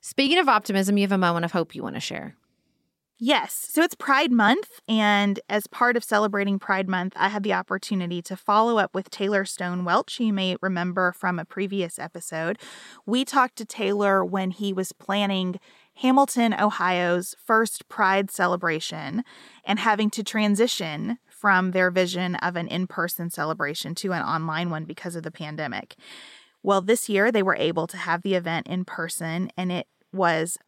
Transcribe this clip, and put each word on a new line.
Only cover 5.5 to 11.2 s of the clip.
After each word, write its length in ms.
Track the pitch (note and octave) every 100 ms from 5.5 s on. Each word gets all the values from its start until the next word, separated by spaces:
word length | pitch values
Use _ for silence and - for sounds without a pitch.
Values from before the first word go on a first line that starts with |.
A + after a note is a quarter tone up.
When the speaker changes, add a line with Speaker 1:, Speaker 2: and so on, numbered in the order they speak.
| G#3 -
Speaker 2:
part 300 | - A#3+ A#3+
of 80 |
celebrating 560 | - G#3 G#3 G3+ G3+ G3
Pride 280 | - F#3+ F#3+
Month, 260 | F#3 F#3 -
I 140 | G3
had 120 | G#3
the 100 | G3+
opportunity 720 | F#3 F#3 F#3+ - G3 F3 F3
to 140 | E3+ F#3
follow 420 | - G#3 A3+ A3+
up 160 | F#3
with 160 | F#3 F#3+
Taylor 340 | - G3 G3+
Stone 400 | G3 - F3+ F3+
Welch, 340 | F3+ F#3+ - -
who 80 | A3+
you 60 |
may 240 | G3 F#3+ F3+
remember 480 | F#3+ F3+ F3+ F3+ F3+
from 300 | F3